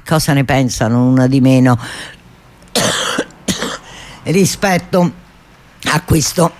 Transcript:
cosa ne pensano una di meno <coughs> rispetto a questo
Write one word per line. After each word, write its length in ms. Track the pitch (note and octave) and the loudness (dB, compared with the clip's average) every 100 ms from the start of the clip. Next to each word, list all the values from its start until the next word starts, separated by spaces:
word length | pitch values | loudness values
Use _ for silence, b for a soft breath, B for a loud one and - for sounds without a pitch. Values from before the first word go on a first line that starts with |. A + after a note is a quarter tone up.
| - | 0
cosa 280 | D#3 - | -2 0
ne 100 | C#3 | 0
pensano 600 | C3 C3+ B2+ - A2 A#2+ B2+ | 2 0 0 0 0 2 2
una 220 | C3 B2+ | 4 2
di 140 | C3+ | 4
meno 360 | C3 C3 B2+ A#2 B B B B - - - - - | 4 4 4 2 B B B B -20 -20 -20 -20 -10
<coughs> 1500 | - - - - - - - - - - - - - - - | -4 -4 -4 -6 -6 -8 -10 -8 -6 -8 -10 -16 -20 -20 -12
rispetto 880 | - F3 F#3+ - G3+ F3+ F3 F#3 E3+ - - - - - - - - | -2 0 0 0 -2 -2 -2 0 0 -4 -18 -20 -20 -20 -20 -12 -4
a 120 | D3+ | -4
questo 520 | - E3 C3+ - E3+ - | 0 -2 0 -2 -2 -2